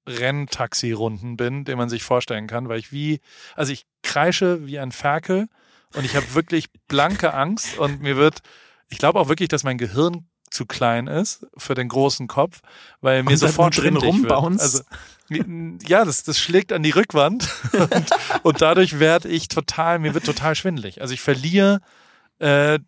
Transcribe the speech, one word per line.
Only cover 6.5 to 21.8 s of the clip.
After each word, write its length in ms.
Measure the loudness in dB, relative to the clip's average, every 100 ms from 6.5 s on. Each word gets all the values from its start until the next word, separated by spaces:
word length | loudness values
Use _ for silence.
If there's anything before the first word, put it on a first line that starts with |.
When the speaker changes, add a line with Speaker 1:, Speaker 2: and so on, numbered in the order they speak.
| -4 -4 _ -2
Speaker 1:
blanke 460 | 0 0 0 -2
Angst 440 | 0 -2 -4 -6 -4
und 240 | -4 -2
mir 140 | -2 4
wird, 240 | 4 2 -8 -20 _ _ _
ich 120 | 0
glaub 160 | 2 2
auch 140 | 2
wirklich, 200 | 0 -2
dass 140 | -2
mein 140 | -2 -4
Gehirn 500 | -2 0 0 -2 -12 _ _
zu 140 | -10 -8
klein 420 | -2 0 0 -2
ist 400 | -4 -4 -6 -16 -10
für 160 | -6
den 160 | -4 -2
großen 380 | 2 2 0 -2
Kopf, 340 | 0 0 -4 -20 -20 -20 _
weil 220 | 0 2
mir 80 | 4
Speaker 2:
Und 100 | 4
dann 80 | 4
Speaker 1:
sofort 260 | 4 4 4
Speaker 2:
drin 240 | 2 2
Speaker 1:
schwindelig 220 | 4 2
wird. 100 | 2
Speaker 2:
rumbounce. 300 | 2 2 2
Speaker 1:
Also, 220 | 0 -2 -6 -18 -20 _ -6 -6 -4 -8 -12 -10 2
ja, 180 | 4 4
das, 180 | 0
das 140 | -2 -2
schlägt 340 | 2 2 2
an 120 | 0
die 80 | 2
Rückwand 580 | 2 4 4 4 2 -4 -6
<laughs> 100 | 0
und, 360 | 2 2 2 0 -2 0 0
und 180 | 2 4
dadurch 380 | 4 4 2 4
werd 260 | 4 4 2
ich 220 | -4 -4
total, 520 | -6 -4 -2 0 0
mir 140 | 0
wird 120 | -2 -4
total 300 | -2 -2 -2
schwindelig. 460 | -4 -4 -8 -10
Also 120 | -10 -4
ich 60 |
verliere, 600 | -2 -2 2 4 4 2